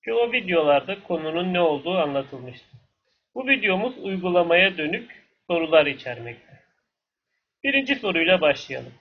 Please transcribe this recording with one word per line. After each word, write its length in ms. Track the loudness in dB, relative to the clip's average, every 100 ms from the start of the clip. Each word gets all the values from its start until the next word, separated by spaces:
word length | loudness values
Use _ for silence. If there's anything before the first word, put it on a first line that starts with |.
Ki 80 | 0
o 180 | 0 0
videolarda 720 | -2 0 2 4 2 0 -10
konunun 500 | -6 -6 -4 -4 -2
ne 80 | 2
olduğu 360 | 2 0 -2 -2
anlatılmıştı. 800 | 0 -2 -6 -14 -16 -18 _ -20 _ _ _ _ _
Bu 120 | -8 0
videomuz 500 | 0 2 0 -2 -6
uygulamaya 800 | -8 -4 0 2 4 4 4 0
dönük 480 | -6 -6 -10 -20 _ _ -6
sorular 380 | -4 4 4
içermekte. 760 | 4 -4 -10 -10 -12 -16 _ -20 _ _ _ _ _ _ _ _ _ _
Birinci 320 | 0 0 0
soruyla 460 | -2 0 0 2 4
başlayalım. 520 | 4 0 -4 -12 -12 -20